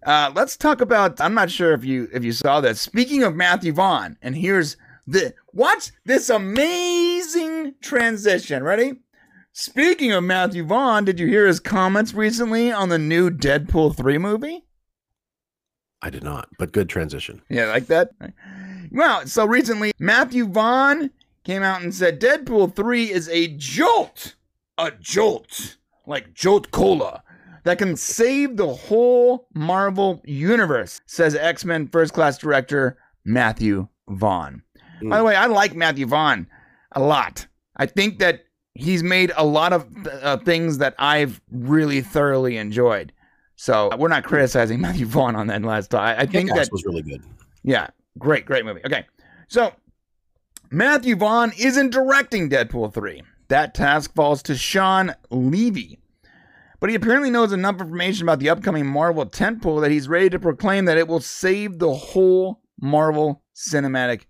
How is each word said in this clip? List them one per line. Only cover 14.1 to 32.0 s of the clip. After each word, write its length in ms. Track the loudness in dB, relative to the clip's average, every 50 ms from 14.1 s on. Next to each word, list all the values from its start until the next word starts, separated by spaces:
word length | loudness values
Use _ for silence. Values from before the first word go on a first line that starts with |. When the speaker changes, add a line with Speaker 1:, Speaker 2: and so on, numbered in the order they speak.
| 0 0
Speaker 1:
movie? 460 | 0 -2 -2 -4 -4 -8 -10 -12 _ _ _ _ _ _ _ _ _ _ _ _ _ _ _ _ _ _ _ _ _ _ _ _ _ _ _ _
Speaker 2:
I 80 | -14 -12
did 140 | -12 -10 -12
not, 260 | -10 -10 -12 -12 _ -10 _
but 120 | -10 -4 -2
good 160 | -2 -2 0
transition. 520 | -2 -6 -6 -6 -6 -10 -12 -12 -16 -18 _ _
Speaker 1:
Yeah, 160 | -2 -2 -2 0
like 200 | 0 -2 0 2
that? 240 | 2 2 2 0 _ _ -20 -20 -20 _ -20 -20 -20 -18 -18 -18 -18 -18 -18 -10
Well, 340 | -2 0 2 2 2 0 -4
so 200 | -4 0 0 2
recently, 460 | 2 4 2 2 2 0 -2 -2 -4 -4 _
Matthew 460 | 0 2 2 2 2 2 0 -2 -2 0
Vaughn 640 | 0 0 2 2 2 4 4 2 2 2 -2 -6 _ _ _ _ _ _ _
came 200 | -6 -4 -2 0
out 180 | -2 -2 -2
and 120 | -6 -8 -4
said, 280 | 0 0 0 0 2
"Deadpool 540 | 2 2 2 2 -2 -2 2 2 2 2 2
three 360 | -2 -2 0 0 0 0 0
is 160 | -2 -4 -4 -2
a 180 | 0 0 0 0 -4 -10
jolt, 800 | -12 -8 -2 0 2 4 4 2 2 -2 _ -18 -18 -20 -20 _ _ _ _ _ _ _ _ -6
a 140 | -6 -6
jolt, 840 | -6 -10 -12 -4 -2 2 2 2 0 -2 -8 _ -16 -14 -14 -14 -16 _ _ _ _ _ _
like 280 | -10 -10 -10 -10 -10 _
Jolt 340 | -4 0 2 2 2 2 -2
Cola, 540 | -2 0 2 2 2 2 0 -6 -8 -12 _ _ -20 -20 _ -20 -20 -6 _
that 160 | -2 0 0
can 160 | 0 -2 -2
save 600 | -4 -6 -8 0 0 2 2 2 0 0 -2 0 -2
the 140 | -2 -2
whole 760 | -2 -8 -6 0 2 4 4 6 6 6 6 4 4 2 -4 _ _
Marvel 680 | -6 -4 0 0 0 0 0 0 0 0 0 0 -4 _
universe," 800 | -10 -8 -4 0 2 2 2 2 2 0 -2 -2 -4 -12 -18 _ _
says 260 | -2 0 2 2 2
X-Men 520 | 2 0 0 0 -2 -4 -4 -4 -4 -4 -2
First 260 | 2 2